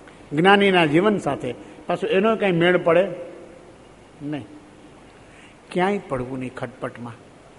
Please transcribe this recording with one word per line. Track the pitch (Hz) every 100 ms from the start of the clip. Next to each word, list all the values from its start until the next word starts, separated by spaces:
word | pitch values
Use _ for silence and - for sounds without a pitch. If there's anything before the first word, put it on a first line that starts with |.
| - - -
જ્ઞાનીના | 151 185 202 202 180 156
જીવન | 156 214 196
સાથે, | 147 123 127 117 - -
પાછું | - 175 160
એનો | 185 220 220
કાંઈ | 202 170
મેળ | 175 180
પડે | 175 165 190 170 - - - - - - - - - -
નહીં. | 143 147 104 - - - - - - - - - - - -
ક્યાંય | 185 185 202 -
પડવું | 131 123 131
નહીં | 127
ખટપટમાં, | - 120 - 131 - 120 113 - - -